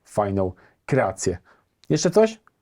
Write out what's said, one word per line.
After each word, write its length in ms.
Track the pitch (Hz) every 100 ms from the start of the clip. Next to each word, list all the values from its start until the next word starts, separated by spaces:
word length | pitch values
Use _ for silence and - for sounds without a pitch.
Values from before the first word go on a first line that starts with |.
fajną 480 | _ - 101 98 92 - - _ -
kreację. 520 | 135 104 - 95 87 - _ _ _ -
Jeszcze 220 | 151 180
coś? 300 | 214 220 220 _ _